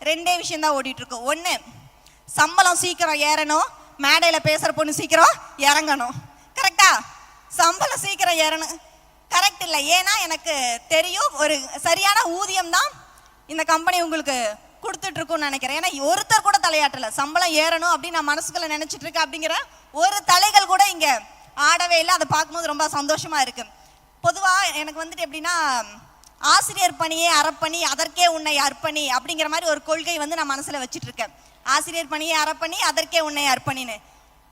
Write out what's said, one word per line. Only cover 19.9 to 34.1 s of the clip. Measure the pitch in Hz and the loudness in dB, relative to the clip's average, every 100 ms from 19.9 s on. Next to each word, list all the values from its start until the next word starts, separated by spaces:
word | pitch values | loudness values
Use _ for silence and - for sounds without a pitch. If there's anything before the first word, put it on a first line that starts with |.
ஒரு | 294 370 403 | 0 0 2
தலைகள் | 403 359 415 403 381 | 4 4 8 6 6
கூட | 381 403 | 4 4
இங்க | 339 302 240 - - - - | 4 0 0 -4 -20 -14 2
ஆடவே | 294 339 349 339 | 4 4 4 2
இல்லை. | 339 | 4
அதை | 359 294 | 2 2
பார்க்கும்போது | 302 311 330 320 | 0 -2 -4 -6
ரொம்ப | 294 311 | -2 -2
சந்தோஷமா | 294 285 311 330 302 | -2 -2 -4 -2 -2
இருக்கு. | 247 240 226 - - _ _ - | -2 -4 -16 -18 -20 _ _ -4
பொதுவா | 349 370 381 370 359 | -2 0 0 2 0
எனக்கு | 294 302 311 | -4 -8 -10
வந்துட்டு | 330 349 311 | -12 -8 -10
எப்படின்னா, | 311 330 349 294 247 208 214 - _ - - | -6 -4 -2 -2 -2 -6 -14 -20 _ -20 -4
ஆசிரியர் | - 370 392 392 359 - | 4 4 4 0 -2 0
பணியே | 320 320 339 | -4 0 2
அறப்பணி, | 302 311 - 311 339 | 2 2 -2 -4 -2
அதற்கே | 302 277 320 349 349 | -2 -2 -4 2 2
உன்னை | 320 302 294 | 2 -2 0
அர்ப்பணி | 277 277 320 302 285 | 0 -2 -6 -4 -2
அப்படிங்கிற | 254 285 311 302 | -4 -4 -4 -2
மாதிரி | 320 339 | -2 -2
ஒரு | 294 | -4
கொள்கை | - 320 320 330 | -2 -4 -4 -4
வந்து | 294 330 | -4 -4
நான் | 294 | -4
மனசுல | 269 320 285 | -6 -6 -8
வச்சிட்டு | 254 330 | -8 -12
இருக்கேன். | 240 - 214 - _ _ | -12 -8 -10 -10 _ _
ஆசிரியர் | - 285 320 339 294 | -2 -2 -2 -8 -6
பணியே | 302 320 | -6 -2
அறப்பணி, | 311 302 311 320 381 | 0 0 -2 -6 -2
அதற்கே | 349 277 330 339 | 0 0 0 0
உன்னை | 302 294 285 | 0 0 0
அர்ப்பணின்னு. | 247 285 262 247 214 _ | 0 -2 -6 -8 -12 _